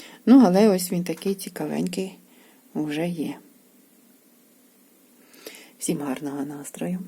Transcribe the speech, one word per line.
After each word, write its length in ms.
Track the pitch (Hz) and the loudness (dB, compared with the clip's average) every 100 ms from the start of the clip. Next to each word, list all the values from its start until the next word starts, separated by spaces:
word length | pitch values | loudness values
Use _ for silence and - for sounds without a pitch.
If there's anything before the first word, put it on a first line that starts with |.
| - - 214 | -20 -2 6
Ну, 160 | 269 196 | 8 8
але 220 | 185 220 | 6 6
ось 240 | 185 180 | 4 0
він 120 | 175 | -4
такий 300 | 175 165 196 | -4 -6 -6
цікавенький 840 | 196 185 - 151 151 180 - 190 - _ - - _ _ | -6 -10 -10 -6 -4 -4 -6 -8 -12 _ -20 -20 _ _
уже 340 | 156 151 147 175 | -6 -6 -4 -6
є. 300 | 170 135 - - _ _ _ _ _ _ _ _ _ _ _ _ _ _ _ _ _ _ - - - - - | -6 -8 -10 -20 _ _ _ _ _ _ _ _ _ _ _ _ _ _ _ _ _ _ -20 -20 -20 -20 -10
Всім 200 | - 143 | -6 -6
гарного 460 | 143 127 147 139 | -6 -8 -8 -8
настрою. 540 | 143 143 143 - 175 185 | -10 -12 -14 -10 -8 -8